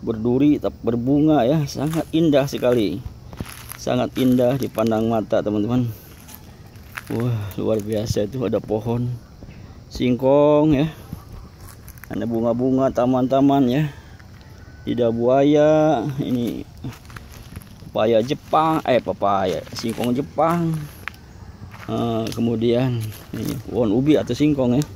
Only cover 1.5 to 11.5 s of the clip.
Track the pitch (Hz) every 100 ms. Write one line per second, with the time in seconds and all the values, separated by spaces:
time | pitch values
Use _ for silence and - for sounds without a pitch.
1.5 | 160 143 127 139 160 - 160 165 143 139
2.5 | 120 127 123 101 95 - - - - -
3.5 | - - - - 123 120 - 127 127 123
4.5 | 135 113 - 113 110 113 113 101 107 95
5.5 | 104 104 123 120 110 - - - - -
6.5 | - - - - - - 113 123 113 101
7.5 | - 98 110 104 107 110 - 104 131 123
8.5 | 110 - 107 113 120 123 120 - - -
9.5 | - - - - - 127 120 131 143 147
10.5 | 151 156 139 160 - - - - - -